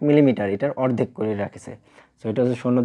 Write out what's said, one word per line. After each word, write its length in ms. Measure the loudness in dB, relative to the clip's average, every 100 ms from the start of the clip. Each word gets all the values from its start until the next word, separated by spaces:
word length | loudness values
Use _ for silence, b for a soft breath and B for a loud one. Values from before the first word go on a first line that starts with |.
| 2
মিলিমিটার, 420 | 4 4 2 -2
এটার 180 | -2 -4 -2
অর্ধেক 260 | -2 0 -4 -4
করে 140 | -4 -4
রাখেছে। 280 | -6 -10 -18 -18 b b b _
So 60 | -6
এটা 100 | 0
হচ্ছে 140 | 0 0
শূন্য 160 | 0 2